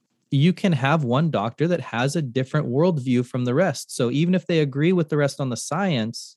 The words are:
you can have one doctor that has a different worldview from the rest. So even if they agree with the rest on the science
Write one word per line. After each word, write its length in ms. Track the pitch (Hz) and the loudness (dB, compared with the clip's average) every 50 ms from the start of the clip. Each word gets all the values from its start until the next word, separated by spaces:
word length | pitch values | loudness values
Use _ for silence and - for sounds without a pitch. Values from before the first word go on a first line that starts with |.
| _ _ _ _ _ _ | _ _ _ _ _ _
you 240 | 147 139 151 185 175 | 2 4 4 4 4
can 180 | - - 190 | 2 2 2
have 320 | 160 120 135 139 160 165 139 | 2 2 2 2 2 2 2
one 260 | 117 120 143 170 156 | 0 0 2 2 0
doctor 380 | - 101 104 117 - - 147 175 | 0 -2 -2 -4 -2 -2 0 0
that 140 | 175 - | 0 -2
has 340 | 123 - 117 117 127 139 147 | -4 -6 -4 -2 -2 0 0
a 60 | 170 | -2
different 440 | 143 120 - 131 127 - - 151 135 | -4 -2 -2 -4 -2 0 -2 -2 -2
worldview 600 | 123 120 143 170 185 170 139 123 131 123 123 123 | 0 0 2 2 2 0 0 0 0 0 0 0
from 180 | - - 123 123 | -2 -4 -4 -2
the 100 | 123 123 | 0 0
rest. 400 | 156 190 165 123 - - - - | 2 0 0 -2 -6 -10 -8 -4
So 160 | - 123 120 | -2 -2 0
even 240 | 127 147 170 175 185 | 0 0 2 2 0
if 120 | 175 - | 0 0
they 140 | - 170 160 | 0 0 0
agree 340 | 151 139 127 139 156 180 190 | 0 0 0 0 2 2 2
with 160 | 175 156 - | 2 0 0
the 80 | 156 147 | 0 0
rest 200 | 143 135 - - | 0 0 -2 -4
on 120 | 139 127 | -4 -4
the 60 | 117 | -4
science 760 | - - - 143 185 202 185 143 117 110 117 - - - - - | -6 -6 -6 -4 -2 0 0 0 -2 -2 -4 -6 -10 -14 -16 -20